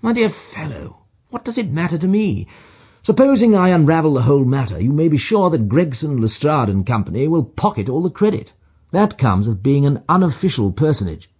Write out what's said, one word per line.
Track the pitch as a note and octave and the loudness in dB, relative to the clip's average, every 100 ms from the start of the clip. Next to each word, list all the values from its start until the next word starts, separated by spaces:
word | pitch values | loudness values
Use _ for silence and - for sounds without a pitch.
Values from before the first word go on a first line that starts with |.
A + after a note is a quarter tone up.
My | A3+ | -2
dear | A#3 A3 D#3 - | 0 0 -2 -16
fellow, | - D#3+ B2 - - _ _ _ | -12 -12 -12 -14 -20 _ _ _
what | A#3+ | -12
does | - A#3 | -8 -6
it | G#3+ | -4
matter | D3 F3 E3+ | -2 -2 -2
to | F3+ | 0
me? | G3+ G#3+ G#2 F#2 - - _ _ _ | 0 0 -4 -8 -16 -20 _ _ _
Supposing | - - C4+ C#4 A#3 G#3 | -4 2 4 4 4 4
I | F3+ | 4
unravel | F3+ D3 D#3+ D#3 | 4 4 4 2
the | C#3 | 2
whole | A#2 C#3+ B2+ | 2 2 2
matter, | B2 A#2+ F#2+ | 0 -2 -4
you | G#2+ | -2
may | C#3+ E3 | 0 2
be | D3 | 0
sure | - G#3+ F#3 | 0 0 2
that | D#3 G#2+ | 0 0
Gregson, | B2 F3 B2+ D#3 C3+ | 0 0 -4 -6 -2
Lestrade | A2+ - D3 D3+ A2+ | -2 -2 -2 0 0
and | G2 F#2+ | -2 -2
Company | A#2 G2+ G2 C#3+ | -2 -2 -2 0
will | E3 | 0
pocket | A2+ - - G#2 G2+ | -2 -2 -4 -2 -4
all | C3+ | -2
the | F3 | -4
credit. | - G#3 G#3 - _ _ _ _ | 0 -2 -2 -8 _ _ _ _
That | F3 G#3 - | 0 0 0
comes | B2+ F#2+ G#2 | 0 2 0
of | G#2 | -2
being | G#2+ C#3 C#3+ | 0 2 2
an | C#3+ - | 0 0
unofficial | F3 F#3 C#3+ F#3+ - G#2 | 0 2 0 -4 -2 -2
personage. | F2 D#3 D3 F#2+ D#2 - | 0 0 0 -4 -8 -16